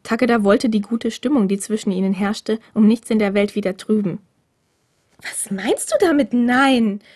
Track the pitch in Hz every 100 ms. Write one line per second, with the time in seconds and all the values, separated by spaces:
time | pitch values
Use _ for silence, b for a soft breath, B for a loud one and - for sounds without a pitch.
0 | - 226 240 233 202 208 254 214 208 233
1 | 226 - 247 285 190 196 - 214 214 185
2 | 190 185 202 214 - 220 b - 214 233
3 | - 214 202 202 208 208 196 185 - 214
4 | 196 - _ _ _ _ _ _ _ _
5 | _ _ - - - 190 214 403 - 605
6 | 381 294 240 247 240 254 277 254 220 202
7 | b